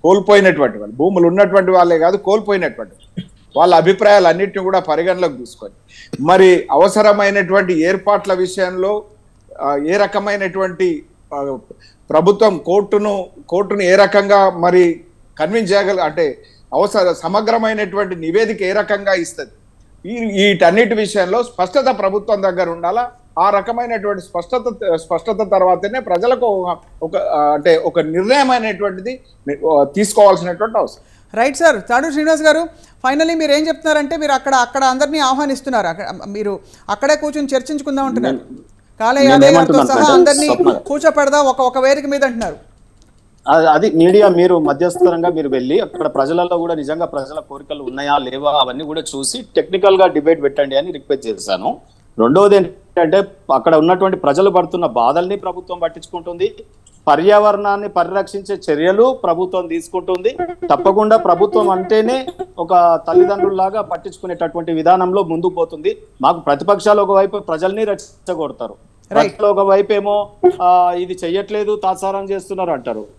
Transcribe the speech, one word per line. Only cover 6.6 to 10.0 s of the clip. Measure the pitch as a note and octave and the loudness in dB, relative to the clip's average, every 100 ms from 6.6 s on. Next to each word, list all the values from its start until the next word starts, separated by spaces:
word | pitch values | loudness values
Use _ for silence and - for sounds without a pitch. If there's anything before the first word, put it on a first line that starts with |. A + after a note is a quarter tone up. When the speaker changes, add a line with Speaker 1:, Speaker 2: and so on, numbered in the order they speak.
| - | 2
Speaker 1:
అవసరమైనటువంటి | C#3 F#3+ G3 G#3+ G3+ G3+ G3+ F3+ F#3+ F#3 E3+ | 2 4 4 4 4 2 0 0 0 0 0
ఏర్పాట్ల | E3 F#3+ F#3+ G3+ G3 | 0 0 0 -2 -2
విషయంలో, | F3+ F3+ F#3+ F#3 F#3 F#3 G#3+ G#3 _ _ _ _ - | -4 -4 -4 -4 -2 -4 -4 -8 _ _ _ _ -8
ఆ, | C#3 C#3+ | -4 -4
ఏ | D3 | -2
రకమైనటువంటి, | G3 | 0